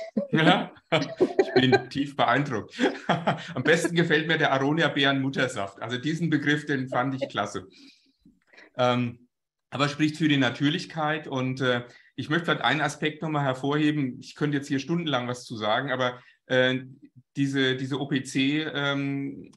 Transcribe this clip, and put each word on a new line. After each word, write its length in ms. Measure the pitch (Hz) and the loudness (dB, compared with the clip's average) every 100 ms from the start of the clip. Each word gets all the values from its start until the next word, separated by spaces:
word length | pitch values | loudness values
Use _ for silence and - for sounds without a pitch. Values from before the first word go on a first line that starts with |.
| - - - | -4 -6 0
Ja, 400 | 151 165 196 - - _ | 4 4 4 0 -12 _
ich 640 | 160 - - - - - | 0 0 0 0 2 2
bin 360 | 131 127 127 - | 4 4 4 2
tief 260 | 139 139 - | -4 -4 2
beeindruckt. 640 | 117 127 143 113 - - 247 - | 4 4 2 -4 -6 0 0 0
<laughs> 120 | - | -2
Am 560 | 160 - - - - | 0 0 -2 -4 -2
besten 320 | 127 170 - 170 | 2 2 2 2
gefällt 320 | 165 156 160 | 4 2 2
mir 100 | 160 | 2
der 140 | 143 | 2
Aronia-Beeren-Muttersaft. 1300 | 135 135 165 151 143 139 139 135 135 127 107 98 - | 2 2 2 2 2 2 2 0 0 0 -2 -6 -8
Also 160 | 117 123 | -6 -4
diesen 320 | 143 160 170 | -2 -2 0
Begriff, 360 | 143 143 147 147 | 0 2 0 0
den 220 | 135 127 | -4 -2
fand 260 | 127 135 135 | -2 -2 -2
ich 140 | 135 | -4
klasse. 380 | 113 101 98 - - - _ _ _ _ _ _ - - - | -4 -4 -6 -10 -16 -20 _ _ _ _ _ _ -20 -12 0
Ähm, 500 | 123 123 120 - _ _ _ _ _ | 2 2 -2 -6 _ _ _ _ _
aber 200 | 123 143 | -2 -2
spricht 280 | 147 156 151 | 0 -2 2
für 100 | 160 | 2
die 100 | 143 | 4
Natürlichkeit 920 | 123 123 143 170 - 160 151 156 160 | 2 2 0 0 -4 -4 -2 -4 -4
und, 340 | 131 131 131 | -4 -4 -2
äh, 220 | 131 123 123 - _ - | 0 0 -4 -16 _ -12
ich 140 | 120 | -2
möchte 160 | 165 165 | 0 0
vielleicht 180 | 151 | 0
einen 180 | 120 147 | 2 2
Aspekt 400 | 147 - 156 151 | 0 -2 -4 -4
nochmal 220 | 160 151 | -4 0
hervorheben. 760 | 139 127 139 147 151 151 131 - | 0 -2 0 2 2 2 -2 -6
Ich 140 | - - | -14 -4
könnte 220 | 147 143 | -2 -2
jetzt 100 | 139 | -2
hier 120 | 135 | -4
stundenlang 480 | 135 170 160 127 123 | -2 -2 -2 -2 -4
was 180 | 123 - | -6 -8
zu 100 | 113 | -4
sagen, 360 | 107 117 139 | 0 0 0
aber, 300 | 127 123 123 - _ - | -2 -2 -4 -14 _ 0
äh, 340 | 127 127 131 131 - - - _ - | 2 4 2 -6 -16 -20 -20 _ -2
diese, 400 | 139 139 131 131 | 0 2 2 0
diese 220 | 127 135 | -2 -4
O 80 | 143 | -2
P 160 | 135 | -2
C, 380 | 131 139 135 151 | -2 0 0 0
ähm, 880 | 156 143 143 139 139 139 139 - 82 | -2 -4 -2 -2 -2 -4 -6 -10 -16